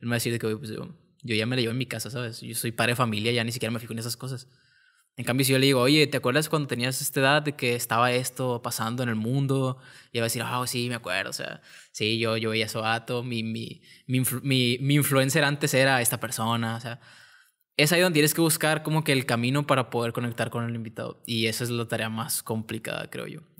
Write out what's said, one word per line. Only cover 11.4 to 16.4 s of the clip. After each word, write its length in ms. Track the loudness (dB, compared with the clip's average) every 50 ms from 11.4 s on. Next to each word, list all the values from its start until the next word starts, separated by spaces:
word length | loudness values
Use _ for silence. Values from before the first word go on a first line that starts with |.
| -8 -10 -10 -12 _ -20 -20 -20 -20 _
sí, 260 | -6 -2 0 0 2 2
yo, 180 | 0 0 0
yo 140 | 0 0 0
veía 160 | 0 0 -2
a 20 | -2
Sobato, 540 | -4 -4 -2 0 -2 -2 -2 -4 -6 -6
mi, 200 | -4 -4 -4 -4 -4
mi, 380 | -4 -6 -8 -8 -12 -14 -16 _ -20 -20 -16 _
mi 120 | -2 0 0
influ-, 220 | 0 0 -2 -4
mi, 360 | 0 2 4 4 4 4 2 2
mi 140 | 2 4 4
influencer 500 | 4 4 4 4 4 4 4 4 4 4
antes 280 | 2 2 0 0 2 4
era 260 | 4 4 6 4 4
esta 180 | 2 0 -2 -4
persona", 580 | -4 -6 -4 -2